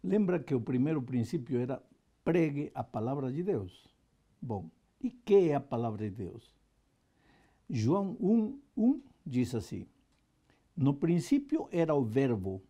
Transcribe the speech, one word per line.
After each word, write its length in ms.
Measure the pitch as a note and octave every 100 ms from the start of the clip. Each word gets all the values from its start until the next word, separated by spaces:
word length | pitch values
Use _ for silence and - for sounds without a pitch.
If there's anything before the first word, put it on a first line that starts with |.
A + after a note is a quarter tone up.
Lembra 360 | F3+ G3+ G3 F3+
que 140 | -
o 80 | C3+
primeiro 400 | A2+ B2 C#3+ D#3
princípio 580 | A#2+ B2+ A2+ E3+ A#2+ A#2+
era 220 | B2 - _ _ _ _
pregue 480 | - E3+ D#3 C#3+ D3 -
a 80 |
palavra 480 | A#2 A2+ A2+ C#3+ C3
de 100 | C#3
Deus. 460 | F3+ D3+ F#2 - _ _ _ _ _ _
Bom, 280 | B2+ G#2 D#2+ _ _ _
e 80 | B3
que 400 | - - G3+ E3+
é 60 | C#3+
a 60 |
palavra 480 | - A#2+ A2+ G#2 G#2+
de 60 | F#2+
Deus? 400 | F2+ A#2 _ _ _ _ _ _ _ _ _ _ _ _ _
João 480 | B2+ A2 F#3+ G3 -
um, 400 | F#3 A3+ G#3+ C#4 _ -
um 260 | A3+ D4+ - _ -
diz 300 | B2 A#2+ A#2+
assim: 320 | - G2 E2+ _ _ _ _ _ _ _ _ -
"No 180 | C3+
princípio 760 | C#3 E3 E3+ - C#4+ C#4+ D#4 -
era 240 | E3+ E3 D3
o 80 |
verbo" 580 | A#2 A#2 C3+ A2+ F#2+ F#2+